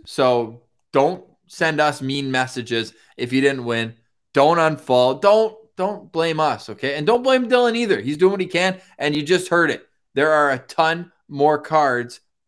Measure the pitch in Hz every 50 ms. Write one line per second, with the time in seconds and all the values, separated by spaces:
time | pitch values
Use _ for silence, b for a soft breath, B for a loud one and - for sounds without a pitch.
0 | - - - - 131 127 123 120 117 110 117 120 _ _ _ _ _ _ - 135
1 | 143 170 185 185 - _ _ _ _ _ - - 170 160 151 151 151 147 143 -
2 | 135 135 139 143 139 135 131 127 127 127 - 127 113 120 120 113 113 - b b
3 | b b b - 127 120 127 135 135 139 135 131 120 120 117 117 113 113 117 _
4 | _ _ _ _ _ _ - 139 139 156 170 170 160 156 151 - - - 127 123
5 | 123 127 139 147 202 202 214 220 220 214 - - _ _ - - 185 202 208 170
6 | - - - 160 165 165 160 156 156 143 117 104 - - 104 - 127 139 139 156
7 | 151 196 233 247 247 269 262 254 247 220 254 247 240 240 226 233 240 202 160 101
8 | 104 135 151 151 185 190 202 190 185 185 - 170 185 190 185 185 B B B B
9 | 139 147 147 151 147 156 185 175 180 - 170 175 165 143 113 - - _ _ _
10 | _ _ - 131 147 156 156 151 147 143 131 127 - - - - 160 160 165 170
11 | 175 - _ _ _ - 147 139 143 151 151 151 151 - 160 156 147 135 123 120
12 | 120 120 - - _ _ _ _ _